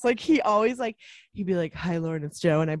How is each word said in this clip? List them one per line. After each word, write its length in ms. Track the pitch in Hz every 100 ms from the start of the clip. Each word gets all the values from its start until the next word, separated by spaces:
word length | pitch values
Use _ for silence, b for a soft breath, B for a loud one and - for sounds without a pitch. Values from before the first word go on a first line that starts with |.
Like, 160 | 240 240
he 200 | - 302
always, 380 | - 214 226 247
like, 180 | 233 226 B B B
he'd 140 | 196 185
be 80 |
like, 200 | 180 160
Hi, 240 | - 175 170
Lauren, 260 | 165 160
it's 160 | 147 -
Joe. 200 | 175 151
And 100 | 160
I'd 100 | 156